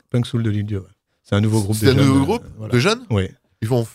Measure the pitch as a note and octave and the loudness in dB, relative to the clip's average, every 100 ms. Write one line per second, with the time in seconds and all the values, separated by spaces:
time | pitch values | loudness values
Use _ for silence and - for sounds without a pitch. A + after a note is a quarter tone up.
0 | _ B2 A#2 A#2 A2+ G#2 G#2 G2+ F2+ _ | _ -4 -2 -4 -2 -2 -4 -6 -10 _
1 | _ _ - G2+ A2 G#2+ G2+ A2 C3+ C3 | _ _ -4 0 2 2 0 0 2 4
2 | C#3 C3+ D3+ A#3 - - G#2+ A#2+ E3 A#3 | 4 4 2 -2 -6 -16 -4 0 0 -2
3 | B3 G#2 F#2+ - _ _ A2 B2 A2 | -2 -4 -4 -8 _ _ -4 -2 -4